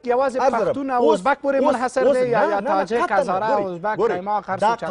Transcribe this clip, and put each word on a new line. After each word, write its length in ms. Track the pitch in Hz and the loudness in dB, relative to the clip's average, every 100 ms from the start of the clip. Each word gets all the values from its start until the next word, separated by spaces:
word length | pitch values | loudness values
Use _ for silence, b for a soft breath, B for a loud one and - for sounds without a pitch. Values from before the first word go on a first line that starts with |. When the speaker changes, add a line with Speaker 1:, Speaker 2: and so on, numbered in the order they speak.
| 240 | -2
Speaker 1:
یوازې 260 | 240 269 247 | 0 0 0
Speaker 2:
عرض 120 | 269 | 0
لرم. 200 | 240 175 | 2 0
Speaker 1:
پښتون 180 | 269 269 | -2 -2
او 120 | 247 | 2
Speaker 2:
اوس، 160 | 277 196 | 2 2
Speaker 1:
ازبک 180 | 220 277 | 0 0
پورې 140 | 277 269 | 0 2
Speaker 2:
اوس، 100 | 262 | 2
Speaker 1:
منحصر 420 | 247 247 262 254 | 0 -2 0 2
Speaker 2:
اوس، 100 | 254 | 2
Speaker 1:
دی 120 | 247 | 2
یا، 160 | 220 208 | 2 2
Speaker 2:
نه، 60 | |
Speaker 1:
یا 80 | 202 | 0
Speaker 2:
نه، 100 | 226 | 0
نه، 160 | 196 185 | -2 0
Speaker 1:
تاجک، 180 | 240 | -2
Speaker 2:
قطعاً 140 | 233 202 | 0 0
نه. 40 | |
Speaker 1:
هزاره، 280 | 247 185 220 | 0 -2 0
Speaker 2:
ګورئ، 240 | 208 196 | -2 -2
Speaker 1:
ازبک، 240 | 170 202 202 | -6 -4 0
Speaker 2:
ګورئ، 160 | 226 | 0
Speaker 1:
قیماق، 360 | 180 202 208 185 | -2 -4 -6 -4
هر 80 | 190 | -2
Speaker 2:
دا 180 | 208 226 | 0 0
Speaker 1:
څه 40 | |
چاته 80 | - | -2